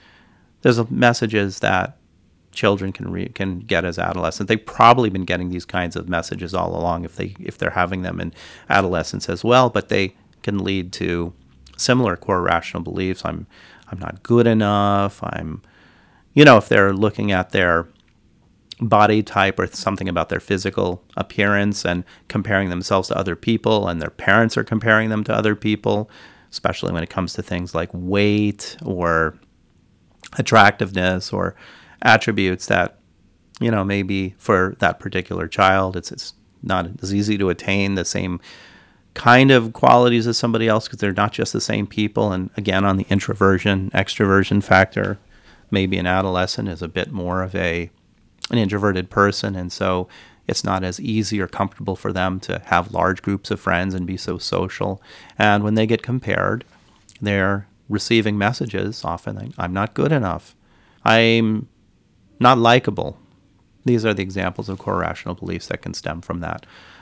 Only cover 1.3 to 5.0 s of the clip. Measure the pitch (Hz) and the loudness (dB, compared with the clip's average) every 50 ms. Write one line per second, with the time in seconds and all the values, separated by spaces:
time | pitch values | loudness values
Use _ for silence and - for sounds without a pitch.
1.3 | 110 107 101 98 95 - - 101 98 92 95 - - _ _ _ _ _ _ _ | 0 0 0 0 -4 -4 -2 0 0 0 -2 -4 -8 _ _ _ _ _ _ _
2.3 | _ _ _ _ - - - 107 101 98 95 95 95 - - 92 90 90 95 - | _ _ _ _ -10 -2 0 0 0 0 -2 -6 -8 -8 -8 -8 -6 -6 -8 -8
3.3 | 113 - 98 95 92 90 107 110 98 85 87 87 85 87 87 87 87 90 85 80 | -8 -6 -6 -6 -6 -8 -6 -2 -2 0 0 -2 -4 -4 -4 -4 -4 -2 -4 -4
4.3 | - - 101 95 113 110 - - - - 113 117 123 127 | -4 -4 -2 -2 -2 -2 -2 -8 0 4 6 8 8 6